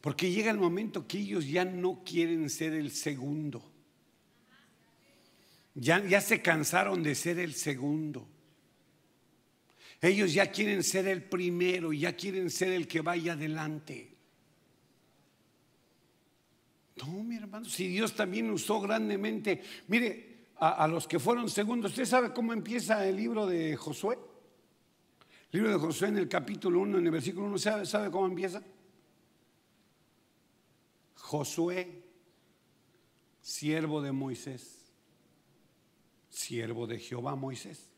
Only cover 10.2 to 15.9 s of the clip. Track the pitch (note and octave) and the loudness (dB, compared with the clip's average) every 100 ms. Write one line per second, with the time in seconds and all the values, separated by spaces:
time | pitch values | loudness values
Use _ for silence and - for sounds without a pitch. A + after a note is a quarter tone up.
10.2 | F#3+ D#3 F#3+ - G#3 G3 - F#3+ F#3+ F#3 | 4 4 2 2 2 2 2 2 0 -2
11.2 | - F3+ F3+ F3 F3+ F3+ E3 D3+ E3+ - | -2 -2 0 2 2 2 0 0 0 -2
12.2 | G3 F#3+ F3+ - F#3 F#3 E3 D#3+ D#3+ F3 | -4 -2 -2 0 0 0 0 -2 0 -2
13.2 | E3 D#3+ D#3 D#3 D#3 D3+ - - - - | -2 -4 -4 -4 -4 -6 -10 -14 -14 -20
14.2 | _ _ _ _ _ _ _ _ _ _ | _ _ _ _ _ _ _ _ _ _
15.2 | _ _ _ _ _ _ _ | _ _ _ _ _ _ _